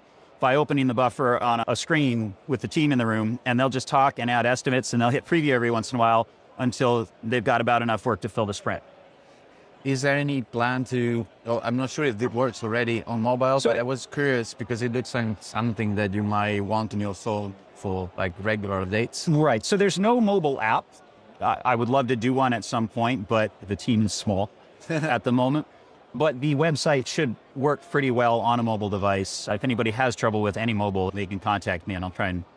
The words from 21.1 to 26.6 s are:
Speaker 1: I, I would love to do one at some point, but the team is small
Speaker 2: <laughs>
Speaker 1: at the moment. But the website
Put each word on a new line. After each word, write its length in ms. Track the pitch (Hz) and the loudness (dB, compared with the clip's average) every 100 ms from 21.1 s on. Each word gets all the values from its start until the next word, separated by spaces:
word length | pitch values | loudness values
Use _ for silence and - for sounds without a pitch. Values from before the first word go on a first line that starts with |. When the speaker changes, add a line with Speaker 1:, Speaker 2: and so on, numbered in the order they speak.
| - - - | -20 -20 -4
Speaker 1:
I, 220 | 98 - | -2 0
I 120 | 123 120 | 0 0
would 140 | 117 | 2
love 180 | 135 123 | 2 2
to 80 | 123 | 0
do 180 | 120 | 0
one 200 | 131 131 | 2 2
at 120 | 120 - | 0 -4
some 220 | 123 110 | -4 -4
point, 400 | - 117 127 101 | -2 -2 -2 0
but 240 | 113 113 - 95 | 0 0 -4 -8
the 80 | 101 | -4
team 300 | - 110 104 | 2 2 2
is 80 | |
small 360 | - - 95 104 - - | 0 -2 -2 -2 -8 -20
Speaker 2:
<laughs> 200 | - - | -20 -6
Speaker 1:
at 340 | 160 156 120 | -4 0 0
the 80 | 131 | 2
moment. 360 | 123 127 151 - - - - - 123 | 2 2 0 -4 -18 -20 -20 -12 0
But 260 | 151 127 | 0 0
the 140 | 147 | -2
website 500 | 139 | 2